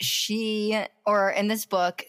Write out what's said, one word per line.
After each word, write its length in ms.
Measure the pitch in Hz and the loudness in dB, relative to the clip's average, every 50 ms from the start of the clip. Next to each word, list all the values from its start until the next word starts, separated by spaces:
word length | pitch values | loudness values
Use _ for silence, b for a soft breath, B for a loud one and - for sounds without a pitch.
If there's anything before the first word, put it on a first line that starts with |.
she, 760 | - - - - - - 214 226 226 220 214 214 208 214 214 214 - - _ _ - | -2 -2 -2 -2 -2 -2 -2 -2 -2 -2 -2 -2 0 0 0 -2 -2 -6 _ _ 0
or 240 | 208 208 202 196 196 | 2 2 4 4 2
in 160 | - 202 202 | 2 0 0
this 180 | 214 220 208 - | 0 0 -2 -2
book, 380 | - 196 185 175 175 - - - | -2 0 2 2 0 -2 -4 -10